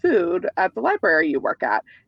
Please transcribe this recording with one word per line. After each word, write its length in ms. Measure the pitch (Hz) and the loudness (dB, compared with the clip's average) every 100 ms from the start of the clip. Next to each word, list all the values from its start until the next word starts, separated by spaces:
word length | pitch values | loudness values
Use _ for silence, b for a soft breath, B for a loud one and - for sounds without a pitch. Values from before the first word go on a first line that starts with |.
food 480 | 359 226 170 180 - - | 0 2 2 -2 -4 -2
at 160 | 185 | -2
the 60 | 226 | -2
library 480 | 302 415 196 160 160 | -2 0 2 2 2
you 120 | 139 | 0
work 240 | - - | -2 -4
at, 200 | 113 104 - b | -2 -4 -6 b